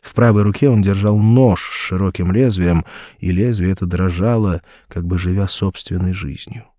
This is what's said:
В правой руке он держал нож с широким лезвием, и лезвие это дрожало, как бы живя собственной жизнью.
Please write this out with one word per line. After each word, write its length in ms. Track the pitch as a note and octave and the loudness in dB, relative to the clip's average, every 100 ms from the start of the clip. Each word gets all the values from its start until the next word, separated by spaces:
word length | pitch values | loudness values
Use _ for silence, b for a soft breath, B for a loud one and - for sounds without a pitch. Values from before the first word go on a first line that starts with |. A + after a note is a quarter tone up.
В 140 | - | -6
правой 280 | - A#2+ G#2 | 2 4 4
руке 280 | G2+ G2 C#3+ | 2 2 2
он 100 | A#2 | 4
держал 380 | G2 G2 G#2 G#2+ | 2 2 2 2
нож 500 | G#2+ A#2+ B2+ F2+ - | 4 6 4 2 -4
с 60 | |
широким 580 | - - F#2 F#2+ - F2+ | -10 -6 -2 -2 -2 0
лезвием, 540 | G2+ C3 F#2+ F2 E2+ - B B B | 2 2 2 2 0 -2 B B B
и 120 | F#2 | -4
лезвие 420 | F2 A#2 A2 F2+ | 0 0 0 -2
это 120 | F#2+ | -2
дрожало, 760 | F2+ F2 F#2 E2+ G#2 A#2 G#2 E2 b b b | -4 -2 -2 0 0 0 0 -2 b b b
как 180 | - F2 | -8 -4
бы 120 | F2+ | -4
живя 300 | F2 F#2 F#2+ | -2 -2 -2
собственной 680 | - G2 - - F#2 F#2 | -2 -6 -6 -8 -4 -4
жизнью. 500 | F#2 D#2 - - A#2 - | -4 -8 -12 -14 -18 -18